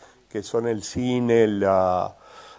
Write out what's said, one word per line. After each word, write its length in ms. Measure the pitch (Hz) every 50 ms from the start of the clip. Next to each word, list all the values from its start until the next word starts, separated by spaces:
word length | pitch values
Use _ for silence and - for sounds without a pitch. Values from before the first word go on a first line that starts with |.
| - - _ _ _ _
que 120 | - 107
son 260 | 98 - - 117 117
el 140 | 120 113 104
cine, 640 | 95 - - 127 127 127 123 123 123 117 117 117 113
la, 720 | 107 104 98 98 95 95 95 92 90 90 90 95 98 - _ - - - - - - -